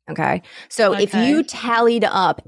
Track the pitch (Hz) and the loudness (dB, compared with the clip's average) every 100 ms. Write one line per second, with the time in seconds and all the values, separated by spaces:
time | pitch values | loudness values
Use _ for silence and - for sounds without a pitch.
0 | - 160 143 175 - - - - 208 190 | -12 -4 -2 -2 -8 -20 -10 0 0 2
1 | 202 208 247 302 294 - 240 233 233 233 | 0 0 2 0 -2 -6 -2 2 2 2
2 | 208 190 175 - | 0 2 0 -2